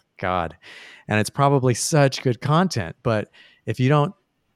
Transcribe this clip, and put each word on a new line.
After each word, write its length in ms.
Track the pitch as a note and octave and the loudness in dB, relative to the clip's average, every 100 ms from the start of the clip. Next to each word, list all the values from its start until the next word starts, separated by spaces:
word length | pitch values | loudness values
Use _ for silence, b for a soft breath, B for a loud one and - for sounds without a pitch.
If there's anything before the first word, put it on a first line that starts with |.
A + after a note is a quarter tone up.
| _ - | _ -8
God." 400 | F#2 F2+ E2 - B B B B B | -4 -4 -4 -10 B B B B B
And 140 | G#2+ | -2
it's 100 | G2+ | -2
probably 440 | - C#3+ C#3+ B2+ | 0 2 2 2
such 480 | A2+ - D3+ C3+ - | 0 0 2 2 0
good 180 | C3 A2+ | -4 -2
content, 560 | - D#3+ F#3+ A#2 E2 - | 0 0 0 -2 -8 -6
but 280 | A#2+ G#2+ G2+ b b b - | -2 -2 -4 b b b -8
if 120 | A2 | 0
you 100 | B2+ | 2
don't 260 | D3 D3 - _ _ _ | 2 0 -4 _ _ _